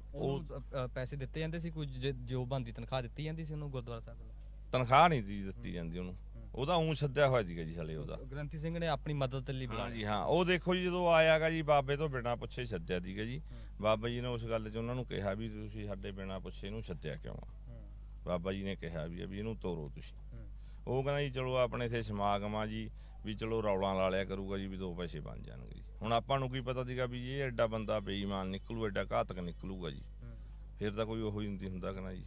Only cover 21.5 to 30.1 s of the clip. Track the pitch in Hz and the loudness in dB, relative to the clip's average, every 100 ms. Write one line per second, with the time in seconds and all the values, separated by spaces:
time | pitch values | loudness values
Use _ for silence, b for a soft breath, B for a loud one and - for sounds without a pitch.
21.5 | 127 123 123 120 117 107 104 101 101 104 | 4 4 2 0 0 0 2 4 4 2
22.5 | 107 107 110 110 B B - 104 107 110 | 0 -2 -2 -6 B B -8 -6 -4 0
23.5 | 113 107 95 98 95 95 95 95 95 95 | 2 4 4 4 4 4 4 0 -2 -2
24.5 | 98 98 95 92 85 87 78 73 57 - | -2 -4 -4 -4 -4 -4 -6 -8 -8 -10
25.5 | 60 57 - - - 107 117 113 135 131 | -12 -12 -12 -12 -4 2 2 4 0 0
26.5 | 131 127 127 127 127 127 123 123 139 135 | -2 -2 -2 -2 -2 -2 -2 -4 -2 0
27.5 | 113 113 110 107 107 101 98 98 98 95 | 4 4 2 0 0 0 0 0 0 -2
28.5 | 98 - 117 110 101 98 110 110 92 87 | -4 -4 -2 0 0 0 0 0 -4 -6
29.5 | 80 95 95 82 67 - | -6 -8 -6 -6 -8 -10